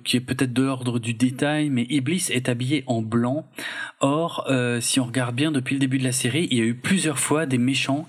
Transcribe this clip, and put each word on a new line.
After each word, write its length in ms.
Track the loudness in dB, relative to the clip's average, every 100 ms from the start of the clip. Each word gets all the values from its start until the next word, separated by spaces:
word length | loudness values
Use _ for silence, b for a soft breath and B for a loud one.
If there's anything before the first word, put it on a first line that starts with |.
qui 140 | 0 0
est 40 |
peut-être 320 | 0 -2 0
de 80 | 2
l'ordre 380 | 0 0 -2 -2
du 160 | -2 0
détail, 560 | 0 2 0 0 0
mais 160 | 0 0
Iblis 380 | 0 0 -2 -2
est 180 | -2 0
habillé 340 | -2 0 -2 0
en 160 | -2
blanc. 460 | 0 0 0 -2 -6 B B B B -2
Or, 440 | 0 2 -2 -2 0
euh, 300 | 2 2 0
si 180 | 0 0
on 60 | 0
regarde 280 | 0 -2 0
bien 160 | 0
depuis 220 | 0 -2
le 60 | 0
début 180 | 0 2
de 60 |
la 80 | 0
série, 360 | 0 0 0 2
il 60 | 2
y 40 |
a 40 | 2
eu 100 | 0
plusieurs 420 | 0 2 2 0
fois 300 | 2 2 2
des 100 | 2
méchants 500 | 2 2 0 -2